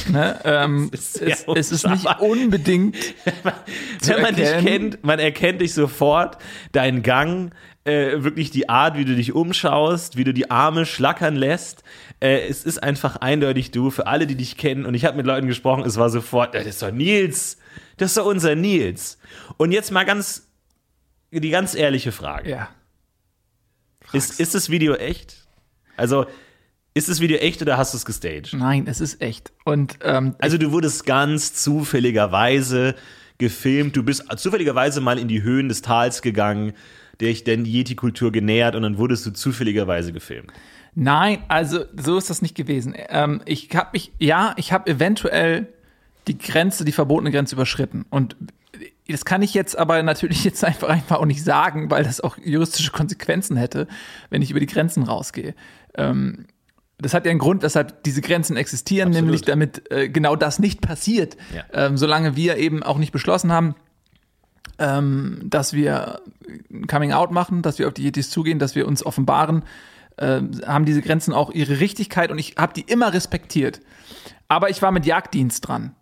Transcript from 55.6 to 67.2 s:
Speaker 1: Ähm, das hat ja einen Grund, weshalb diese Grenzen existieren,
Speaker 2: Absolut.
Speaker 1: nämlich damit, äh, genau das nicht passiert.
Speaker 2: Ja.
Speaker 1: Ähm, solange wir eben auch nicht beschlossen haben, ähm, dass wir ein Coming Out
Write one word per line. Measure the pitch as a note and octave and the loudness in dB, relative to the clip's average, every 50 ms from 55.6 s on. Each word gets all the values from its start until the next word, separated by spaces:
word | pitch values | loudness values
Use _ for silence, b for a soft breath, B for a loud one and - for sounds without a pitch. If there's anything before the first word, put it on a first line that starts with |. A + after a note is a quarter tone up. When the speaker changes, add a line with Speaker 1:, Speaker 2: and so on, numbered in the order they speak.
| B B B B B B - | B B B B B B -6
Speaker 1:
Ähm, | - C#3 C#3+ - - C3+ B2+ - - - - _ _ _ _ _ _ _ _ _ - | -4 -2 0 0 0 -2 -2 -4 -8 -14 -20 _ _ _ _ _ _ _ _ _ -8
das | - A#2+ - | -4 -2 0
hat | F3 - | 0 2
ja | E3+ | 2
einen | E3 D3+ | 2 2
Grund, | B2+ D#3 F#3+ F#3+ - | 4 2 2 2 0
weshalb | D#3 - D#3+ C#3+ - - - - | 0 0 0 0 -2 -4 -6 -6
diese | D3 C3 D3 | -4 -2 -2
Grenzen | - - E3+ E3+ D#3+ - D#3 | 0 0 0 0 0 0 -2
existieren, | - C#3+ - - A#2+ - - G3 F#3+ F#3+ F3+ | -4 -4 -4 -6 -8 -4 -2 0 2 2 4
Speaker 2:
Absolut. | E3+ E3 E3 | 4 4 4
Speaker 1:
nämlich | D#3+ D#3+ D#3 - | 2 2 2 2
damit, | - C#3+ D3+ D#3 D3 - - - - | 2 2 2 2 0 -2 -6 -10 -4
äh, | - C3+ C#3 C3 | -2 -2 -2 0
genau | C3 D#3+ D3+ D3 D3+ | 0 0 2 2 2
das | D3 D3+ D3 C#3+ - | 2 0 0 0 0
nicht | G#3 G#3 - - - | 0 0 0 -2 -4
passiert. | - D#3+ - - G3 A#3 A3 E3 - - B B B B | -4 -4 -4 -2 0 2 2 0 -2 -4 B B B B
Speaker 2:
Ja. | E2 B B - | -12 B B -2
Speaker 1:
Ähm, | D3 C#3 C#3 C#3+ | 0 0 2 2
solange | C3 D3 D3+ D#3 D#3+ D#3+ D#3 C3 | 2 2 2 2 2 2 2 0
wir | C#3+ E3+ F3 D#3+ A#2+ | 2 0 0 2 2
eben | D3 D#3+ D3+ D#3 - | 0 0 0 -2 -2
auch | - C#3+ D3 | -2 0 0
nicht | D#3 - - | -2 -2 -2
beschlossen | C#3 - E3+ F3+ F#3 - E3+ | -2 0 2 2 2 2 2
haben, | E3+ E3 E3+ D#3+ C#3+ - _ _ _ _ _ _ _ _ _ _ _ _ _ _ _ _ - - - - | 2 2 2 0 -2 -4 _ _ _ _ _ _ _ _ _ _ _ _ _ _ _ _ -20 -20 -8 -4
ähm, | D3+ C#3 C#3 C#3+ C#3+ C#3 C3+ C3+ C#3 C3 B2 - - | -2 0 0 0 0 0 0 -2 -2 -6 -8 -8 -6
dass | - - D3 C3+ - D3 | -2 0 0 0 0 0
wir | D3 D3 C#3+ C#3+ C3 - - - - - - - _ - - - - - - | 0 0 2 0 -2 -4 -6 -10 -12 -16 -20 -20 _ -20 -20 -20 -20 -20 -18
ein | - - - | -14 -10 -6
Coming | - D#3 D3 D3 C#3+ C#3 | -2 -2 0 0 2 2
Out | C#3+ | 2